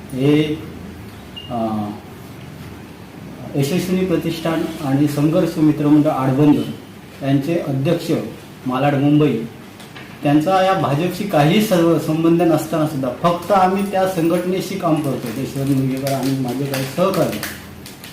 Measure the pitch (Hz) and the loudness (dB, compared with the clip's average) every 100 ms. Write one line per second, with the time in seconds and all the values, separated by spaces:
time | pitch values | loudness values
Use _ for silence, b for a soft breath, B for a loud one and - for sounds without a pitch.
0 | - 127 143 151 156 151 - - - - | -10 0 4 4 2 -2 -8 -14 -14 -14
1 | - - - - - 120 110 107 104 - | -16 -16 -16 -16 -8 -4 -2 -2 -4 -8
2 | - - - - - - - - - - | -14 -18 -18 -16 -16 -16 -16 -16 -16 -18
3 | - - - - - 143 135 180 - 185 | -18 -16 -16 -14 -6 -4 0 -2 0 -2
4 | 175 156 165 - 165 160 180 - 139 139 | 0 0 -2 -4 -4 -2 -4 -4 -2 2
5 | 147 147 156 180 165 170 156 147 147 151 | 2 2 2 2 0 2 2 4 4 4
6 | 151 135 131 131 147 123 - - - - | 4 2 0 4 6 4 0 -8 -14 -20
7 | - - 135 139 143 170 151 135 156 - | -18 -6 0 0 2 -2 -2 -2 0 0
8 | - 127 - - - - 127 127 143 135 | 0 -2 -4 -12 -18 -8 -4 0 2 4
9 | 143 147 151 113 - - - - - - | 4 6 4 2 -4 -12 -18 -18 -18 -18
10 | - - 147 151 170 190 190 175 131 143 | -18 -2 2 4 4 4 4 2 2 0
11 | 180 - 202 156 151 214 214 180 170 156 | 0 -2 0 4 4 4 4 4 4 2
12 | 160 160 165 170 170 147 - 160 147 135 | 2 2 4 4 4 2 0 -2 0 -2
13 | 127 - 175 175 - 196 185 196 196 190 | -4 0 0 0 2 4 4 2 0 0
14 | 185 170 165 175 180 180 - 190 165 151 | 0 2 2 0 0 -2 -4 -2 0 2
15 | 139 117 117 117 131 139 135 131 135 131 | 0 -4 -4 -6 -6 -2 0 2 2 -2
16 | 135 131 135 135 123 127 143 135 135 175 | -2 0 0 0 -2 -2 -2 -4 -4 0
17 | 185 170 120 107 - - - - - - | 0 2 0 -2 -8 -12 -16 -18 -18 -18
18 | - | -16